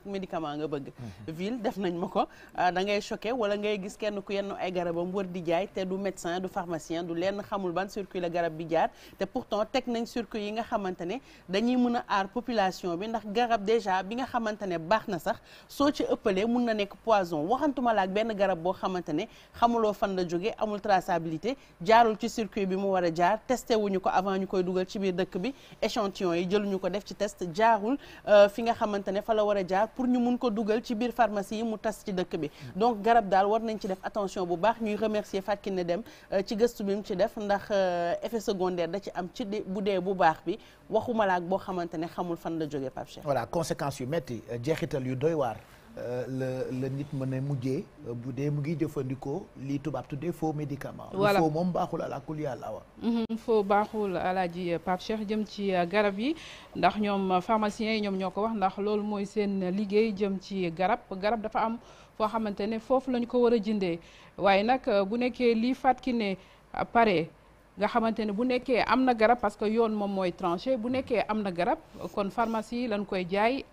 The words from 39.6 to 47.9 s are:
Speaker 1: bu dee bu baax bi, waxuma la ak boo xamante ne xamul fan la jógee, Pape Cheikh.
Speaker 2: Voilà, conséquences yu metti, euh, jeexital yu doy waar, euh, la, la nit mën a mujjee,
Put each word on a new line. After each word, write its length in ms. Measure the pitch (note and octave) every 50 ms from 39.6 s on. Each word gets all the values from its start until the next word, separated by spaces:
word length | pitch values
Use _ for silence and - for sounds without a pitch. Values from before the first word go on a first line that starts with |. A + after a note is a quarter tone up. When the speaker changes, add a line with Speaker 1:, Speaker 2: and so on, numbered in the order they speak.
Speaker 1:
bu 200 | - F#3+ F#3 A3 G3
dee 160 | G#3 G3 F#3
bu 160 | F3+ F#3+ G3
baax 220 | F3+ F3+ E3 D#3 - -
bi, 140 | E3 G3 - - - - - - -
waxuma 380 | F3+ A3 G#3+ - A#3+ A3+ G#3+ F#3+
la 80 | F#3
ak 80 | F3+ F3
boo 160 | E3+ F#3 F#3+
xamante 340 | - - F#3+ F3+ E3+ E3 -
ne 120 | D#3+ D#3+ E3
xamul 300 | - - F3+ F3 E3+ E3
fan 200 | - F3+ E3 E3
la 80 | D#3+ D3
jógee, 220 | D3 C#3+ C3+ C3
Pape 200 | - - A#2+ -
Cheikh. 120 | - - -
Speaker 2:
Voilà, 220 | D3+ C#3 B2+ A#2
conséquences 540 | - - E3+ D#3+ - E3+ - D#3 C#3+ C3 -
yu 80 | C3 B2
metti, 340 | D3+ E3+ D#3+ - B2 G#2+ - -
euh, 60 | A#2 A#2+ A#2
jeexital 420 | C#3+ D#3+ C#3+ E3+ D3+ - C#3 B2+
yu 100 | B2+ C3
doy 180 | B2+ C3 D#3+ E3+
waar, 220 | D3+ C#3 A#2 G#2+ - - - - - - - A2+
euh, 300 | A2+ A2+ A#2 A#2+ B2 B2 A2
la, 540 | C3 C3 C3 C3 B2+ C3 B2 - B2+ B2+
la 80 | C3 C3+
nit 160 | C3+ C#3 C#3+ C#3+ -
mën 200 | C3+ C3 C3 C3 C3
a 20 |
mujjee, 440 | C3+ C#3+ C#3+ C3 B2 C3+ C3 D#3+ G#3 -